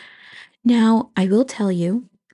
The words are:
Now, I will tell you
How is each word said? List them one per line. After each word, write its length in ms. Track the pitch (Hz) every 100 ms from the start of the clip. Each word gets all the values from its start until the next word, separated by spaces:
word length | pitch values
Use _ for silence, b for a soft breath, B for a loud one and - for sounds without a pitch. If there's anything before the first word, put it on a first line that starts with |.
| B B B B B B 240
Now, 460 | 233 220 226 - -
I 120 | 190
will 180 | 208 254
tell 260 | - 202
you 380 | 175 170 226 254 _ _